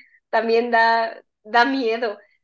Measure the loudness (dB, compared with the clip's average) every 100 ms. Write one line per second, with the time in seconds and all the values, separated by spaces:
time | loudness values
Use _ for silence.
0 | _ _ _ -4 0 0 2 2 2 2
1 | -2 -8 -20 _ -2 2 2 0 -4 -4
2 | -6 -8 _ _